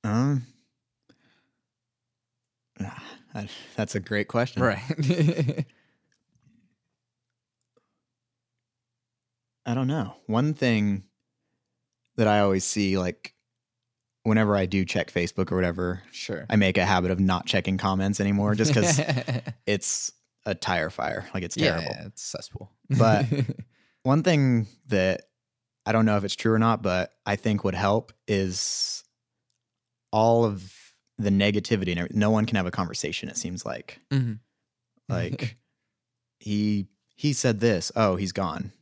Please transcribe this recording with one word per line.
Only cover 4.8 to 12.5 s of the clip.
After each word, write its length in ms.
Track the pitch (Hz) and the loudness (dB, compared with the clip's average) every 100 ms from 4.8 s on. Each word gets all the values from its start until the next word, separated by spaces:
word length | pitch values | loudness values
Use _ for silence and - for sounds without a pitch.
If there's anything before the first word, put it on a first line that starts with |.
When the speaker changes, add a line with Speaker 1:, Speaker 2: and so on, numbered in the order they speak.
| 123 160 | -6 -4
Speaker 2:
<laughs> 680 | 139 175 156 170 127 - - _ _ _ _ _ _ _ _ _ _ _ _ _ _ _ _ _ _ _ _ _ _ _ _ _ _ _ _ _ _ _ _ _ _ _ _ _ _ _ - | 0 2 2 2 -2 -2 -6 _ _ _ _ _ _ _ _ _ _ _ _ _ _ _ _ _ _ _ _ _ _ _ _ _ _ _ _ _ _ _ _ _ _ _ _ _ _ _ -4
Speaker 1:
I 80 | |
don't 140 | 120 131 | -2 0
know. 280 | 151 101 - - | -2 -4 -8 -2
One 280 | 110 147 | 0 0
thing 500 | 147 131 113 104 101 - _ _ _ _ _ _ _ _ _ _ - | 2 2 4 2 0 -6 _ _ _ _ _ _ _ _ _ _ 0
that 100 | 107 | 4
I 120 | 104 | 4
always 240 | 101 | 4